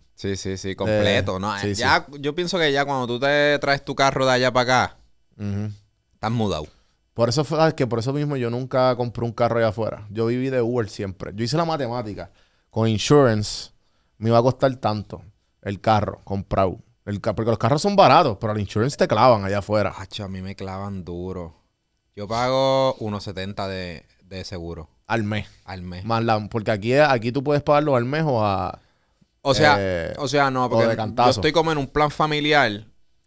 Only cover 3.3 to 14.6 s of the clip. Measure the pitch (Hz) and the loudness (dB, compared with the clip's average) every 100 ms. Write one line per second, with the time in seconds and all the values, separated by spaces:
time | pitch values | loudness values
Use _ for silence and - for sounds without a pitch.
3.3 | 147 147 143 139 139 - 135 139 135 131 | 2 2 2 0 -2 -2 0 2 2 2
4.3 | 127 127 123 123 127 95 - _ _ _ | 4 2 2 2 2 2 -4 _ _ _
5.3 | - 104 101 107 101 _ _ _ _ 107 | -8 -6 -4 -6 -10 _ _ _ _ -2
6.3 | 120 107 78 - _ _ _ _ - 117 | 0 0 -2 -6 _ _ _ _ 0 0
7.3 | 117 135 156 160 151 123 113 117 143 147 | 2 0 2 2 2 -2 -2 -2 -4 -4
8.3 | 139 117 120 131 131 127 123 120 117 117 | -2 -4 -4 -2 0 2 2 -4 -4 -4
9.3 | 110 117 117 113 104 107 - 104 104 113 | 0 0 2 0 0 -6 -6 -8 -2 0
10.3 | 123 131 127 113 123 104 - 98 90 - | 0 0 0 0 -2 -4 -6 -8 -8 -10
11.3 | 101 117 151 165 160 120 123 107 92 85 | -6 -2 -2 -2 -2 -4 -6 -8 -10 -14
12.3 | _ _ _ _ 113 113 107 - 147 131 | _ _ _ _ 0 0 2 4 6 6
13.3 | 107 104 - - _ _ _ _ - 110 | 4 -2 -8 -12 _ _ _ _ -6 2
14.3 | 117 127 123 | 4 4 2